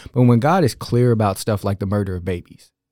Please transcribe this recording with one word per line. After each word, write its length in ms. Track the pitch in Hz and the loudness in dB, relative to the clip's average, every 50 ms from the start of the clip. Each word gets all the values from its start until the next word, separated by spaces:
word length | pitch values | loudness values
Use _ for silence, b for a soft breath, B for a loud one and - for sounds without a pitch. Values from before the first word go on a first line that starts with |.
| B B B | B B B
but 100 | 123 127 | 2 4
when 160 | 120 120 117 | 4 4 4
God 240 | 120 147 180 196 156 | 4 2 2 2 2
is 100 | 110 - | 0 -2
clear 380 | - - - 120 120 123 123 | -4 -8 -2 0 2 2 2
about 260 | 117 107 107 101 98 | 2 2 0 0 -2
stuff 260 | - - 117 107 98 - | -2 -4 -4 -4 -2 -2
like 160 | 101 98 - | -4 -4 -4
the 60 | 104 | -4
murder 300 | 95 104 104 98 95 92 | -2 -2 -2 -2 -4 -6
of 80 | 90 87 | -6 -6
babies, 480 | 95 92 87 - _ 80 - - _ _ _ _ _ | -6 -6 -6 -8 _ -20 -20 -20 _ _ _ _ _